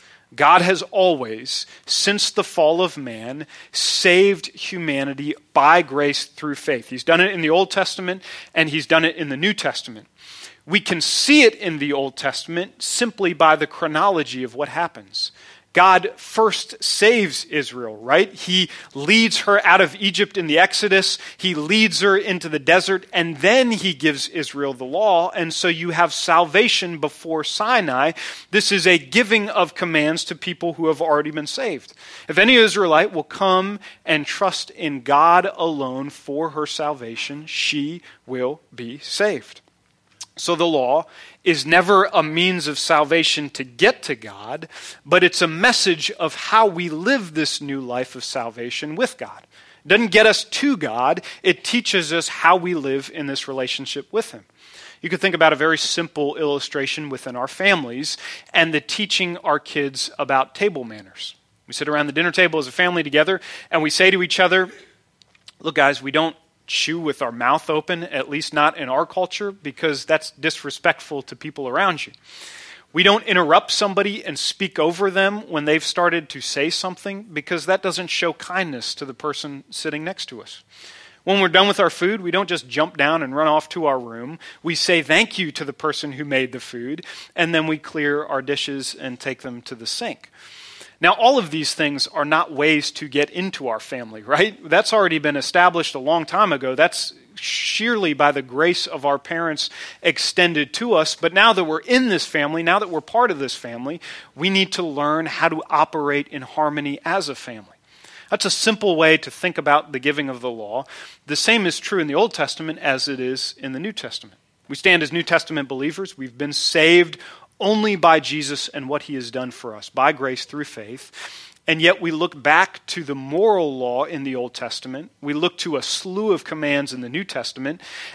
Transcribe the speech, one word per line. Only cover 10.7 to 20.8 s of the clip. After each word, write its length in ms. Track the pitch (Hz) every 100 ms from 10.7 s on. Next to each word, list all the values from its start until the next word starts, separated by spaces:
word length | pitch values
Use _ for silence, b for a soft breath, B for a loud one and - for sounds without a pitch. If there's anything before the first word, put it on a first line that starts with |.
| 202
can 200 | 202 170
see 440 | - - - 302
it 100 | 233
in 240 | - 190 156
the 140 | 143
Old 240 | 139 135 -
Testament 680 | 139 - - 170 196 -
simply 520 | - - 240 - 185
by 200 | 160 160
the 140 | 156 151
chronology 720 | - 160 151 202 175 127 127
of 140 | 123 120
what 120 | 139
happens. 600 | 156 170 113 98 - - B B B _
God 380 | 175 185 185 185 -
first 680 | - - 220 - - -
saves 600 | - - 208 240 185 127
Israel, 520 | - 151 120 123 117 107
right? 360 | 117 160 196
He 360 | - - 185 180 B B
leads 460 | 135 147 220 226 -
her 240 | - 202
out 160 | - 185
of 140 | 170 -
Egypt 360 | 196 175 202 202
in 100 | 160
the 120 | 156
Exodus. 600 | 190 -